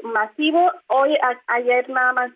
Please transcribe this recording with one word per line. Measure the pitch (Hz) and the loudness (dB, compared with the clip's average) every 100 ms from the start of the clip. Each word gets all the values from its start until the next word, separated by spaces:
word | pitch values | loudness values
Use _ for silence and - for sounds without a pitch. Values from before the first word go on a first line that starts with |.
masivo. | 226 220 214 - 302 330 359 359 - | -4 -4 -4 -4 0 2 2 0 -2
Hoy, | 262 277 294 | 0 2 2
a-, | 254 240 - 240 | -2 -4 -4 -2
ayer | 247 247 254 | 0 0 0
nada | 262 254 | -2 0
más | 254 247 | 0 -4